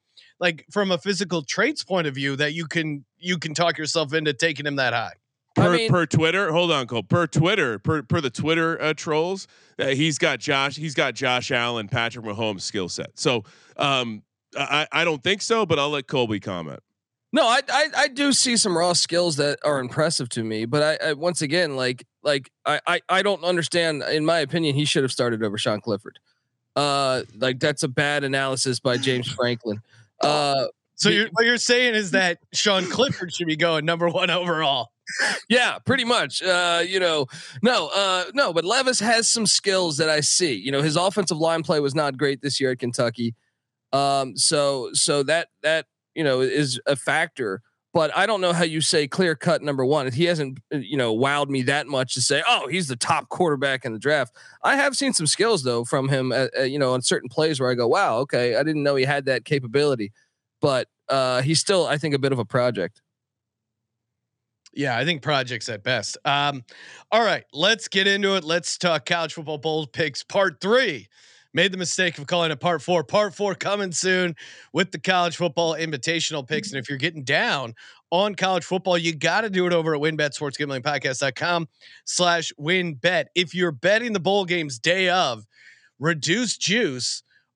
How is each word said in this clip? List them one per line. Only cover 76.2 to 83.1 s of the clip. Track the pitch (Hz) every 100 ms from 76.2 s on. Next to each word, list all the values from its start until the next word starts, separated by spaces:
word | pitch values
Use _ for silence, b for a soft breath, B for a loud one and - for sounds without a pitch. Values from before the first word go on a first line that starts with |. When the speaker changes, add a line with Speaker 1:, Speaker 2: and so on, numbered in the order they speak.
| - 156 127
Speaker 1:
picks. | 151 135
And | 135
if | 123
you're | 135
getting | 165 160
down | 131 156 233 151 117 113 B B _
on | 175 208 196
college | 190 180
football, | - 180 185 175
you | 165 156
gotta | 165 196 226
do | 185 180
it |
over | 170 160 147
at |
winbet, | 156 156 147 -
sportsgamblingpodcast | 147 - 143 131 147 143 143 131
dot | 139
com | - 170 170 160 B B B
slash | - - 175 170 156 -
win | 151 185 175
bet. | 127 170